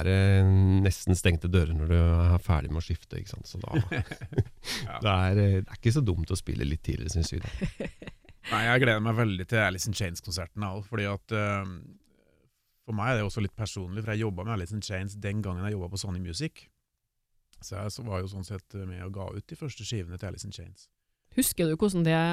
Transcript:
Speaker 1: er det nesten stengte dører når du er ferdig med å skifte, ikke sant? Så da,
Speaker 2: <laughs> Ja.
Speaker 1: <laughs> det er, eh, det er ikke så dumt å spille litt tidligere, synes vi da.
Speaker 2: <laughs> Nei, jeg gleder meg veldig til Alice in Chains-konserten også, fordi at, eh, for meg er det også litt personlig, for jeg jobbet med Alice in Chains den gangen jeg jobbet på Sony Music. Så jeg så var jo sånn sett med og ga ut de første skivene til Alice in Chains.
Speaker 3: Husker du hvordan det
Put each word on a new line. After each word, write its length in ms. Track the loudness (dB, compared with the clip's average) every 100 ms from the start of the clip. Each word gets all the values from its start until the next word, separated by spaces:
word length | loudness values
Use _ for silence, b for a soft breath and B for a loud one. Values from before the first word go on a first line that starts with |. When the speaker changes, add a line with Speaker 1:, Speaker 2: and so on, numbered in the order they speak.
Speaker 1:
er 40 | 2
det 380 | 4 6 6 8 8 8 6 4
nesten 240 | 2 2
stengte 360 | 4 4 2 4
dører 240 | 4 4 2
når 160 | 4
du 60 | 6
er 380 | 6 6 6 4
ferdig 300 | 4 0 0
med 80 | -4
å 60 | -4
skifte, 320 | -6 -6 -12
ikke 140 | -10 -14
sant? 100 | -12
Så 140 | -10
da, 160 | -2 -2
Speaker 2:
<laughs> 160 | 0 -2 -4 -8 -6 -2 -2 -4 B B -6
Ja. 80 | -2
Speaker 1:
<laughs> 40 |
det 80 | 2
er, 240 | 4 4 4
eh, 240 | 6 4
det 80 | 0
er 80 | -2
ikke 160 | 2
så 80 | 2
dumt 300 | 2 0 -2
å 80 | -4
spille 240 | -4 -2
litt 180 | -2 -2
tidligere, 300 | -4 -4 -2
synes 180 | -2 -2 -4
vi 60 |
da. 440 | -6 -6 -6 -6 -12 -12
Speaker 2:
<laughs> 500 | -18 -20 -20 -14 -4
Nei, 120 | 0
jeg 160 | 2 4
gleder 220 | 4 4
meg 100 | 2 2
veldig 240 | 2 0 0
til 120 | 2
Alice 260 | 2 0 -4
in 60 |
Chains-konserten 720 | -2 -4 -6 -8 -8 -8 -8
også, 240 | -8 -8 -6
fordi 160 | -4 -2
at, 200 | -4 -4 -2
eh, 380 | 0 -2 -4 -12 -18 -20 _ _ _ _ _ _ _ _ -6
for 80 | -2
meg 140 | 0
er 60 | 0
det 60 | 0
også 140 | -2
litt 100 | -4
personlig, 460 | -4 -6 -6 -8 -6
for 120 | -4 -2
jeg 80 |
jobbet 220 | -2 -4 -4
med 60 | -4
Alice 160 | -4
in 80 | -6
Chains 320 | -6 -6 -8 -8
den 220 | -6 -4
gangen 160 | -4 -4 -4
jeg 80 | -4
jobbet 160 | -6
på 80 | -6
Sony 180 | -6 -6
Music. 400 | -6 -6 -8 -10 -20 _ _ _ _ _ _ _ _ -20
Så 160 | -12 -10
jeg 160 | -8
så 100 | -8
var 200 | -6 -6
jo 60 | -6
sånn 160 | -8 -10
sett 240 | -10 -10 -12 -10
med 160 | -10
og 80 | -10
ga 140 | -10 -10 -10
ut 80 | -14
de 120 | -12
første 240 | -12 -10
skivene 320 | -8 -8 -8 -10
til 140 | -10
Alice 160 | -10 -12
in 80 | -14
Chains. 320 | -16 -20 _ _ _ _ _ -2
Speaker 3:
Husker 320 | 0 2 0
du 80 | 2
hvordan 260 | 2 2
det 140 | 4 4 2